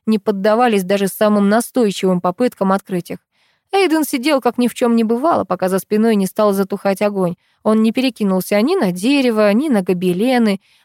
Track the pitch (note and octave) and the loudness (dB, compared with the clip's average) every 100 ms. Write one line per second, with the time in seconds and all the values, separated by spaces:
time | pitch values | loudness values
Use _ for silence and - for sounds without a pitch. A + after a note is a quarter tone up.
0 | - G#3+ - G3 G#3 A3 B3 G3+ F3+ G3+ | -2 -2 -2 -2 0 2 2 0 0 -2
1 | G3 - G#3+ G#3 G3+ A3 - C4 G#3+ - | -2 0 0 2 2 0 0 0 -2 0
2 | F#3+ F3+ F3+ - B3 - F#3+ F#3+ - F3+ | -2 0 -2 -2 -4 -2 -2 -2 -2 -8
3 | - F3+ _ _ _ _ - G4 F4+ D#4+ | -8 -16 _ _ _ _ -4 0 2 0
4 | D4 C#4 C#4 C4+ A#3+ A#3 A#3+ - A#3+ A#3 | -2 -2 0 0 0 0 -2 0 0 2
5 | A3 A#3 D#4+ A3 F#3+ F3+ F#3 F#3+ - G#3 | 0 0 0 0 -2 -4 -2 -2 -2 0
6 | A3+ G#3 F#3+ - G#3+ G3 F#3+ G3+ G3 F#3+ | 2 2 -2 0 0 0 -2 -2 -4 -2
7 | G#3 G3+ F3+ F3+ _ _ G#3+ A3 A3 A#3 | -2 -2 -4 -6 _ _ -2 2 2 0
8 | C4 - G3+ F#3 - G#3 B3+ F#4+ G3+ F3 | -2 -2 -2 -2 0 0 0 0 0 -2
9 | A3 C#4+ B3 G#3+ G#3 G#3 D#4 G#3+ F#3 F3+ | 0 2 2 2 2 2 2 0 0 -2
10 | F3+ F3 B3 B3 A3 G3 _ _ | 0 0 0 2 2 -2 _ _